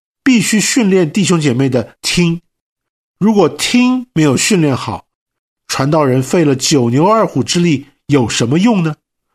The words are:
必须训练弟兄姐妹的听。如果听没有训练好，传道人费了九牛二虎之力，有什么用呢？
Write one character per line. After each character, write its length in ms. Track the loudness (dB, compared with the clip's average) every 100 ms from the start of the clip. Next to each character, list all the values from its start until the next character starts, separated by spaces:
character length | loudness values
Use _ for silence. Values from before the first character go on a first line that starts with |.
| _ _
必 160 | 0 2
须 200 | 2 -2
训 300 | 0 0 2
练 200 | 2 0
弟 120 | 0
兄 180 | 0 0
姐 140 | 0
妹 140 | 0 0
的 280 | -2 -4 _
听。 380 | -6 0 0 -2 -8 _ _ _ _ _ _ _
如 120 | 0
果 160 | 2 2
听 600 | 0 -2 0 0 -2 -4
没 100 | -2
有 120 | 0 0
训 240 | 0 0
练 160 | 0 -2
好， 300 | -6 -12 -14 _ _ _ _ _ _
传 200 | -4 0
道 160 | 0
人 160 | 2 0
费 240 | 0 0
了 120 | 0 0
九 340 | 0 0 2
牛 160 | 2 2
二 180 | 2
虎 200 | 0 -2
之 160 | -4 -2
力， 260 | 0 -2 -6 _ _
有 220 | 0 0
什 200 | -2 -2
么 100 | 0
用 240 | 2 0
呢？ 140 | -2 -6 _ _ _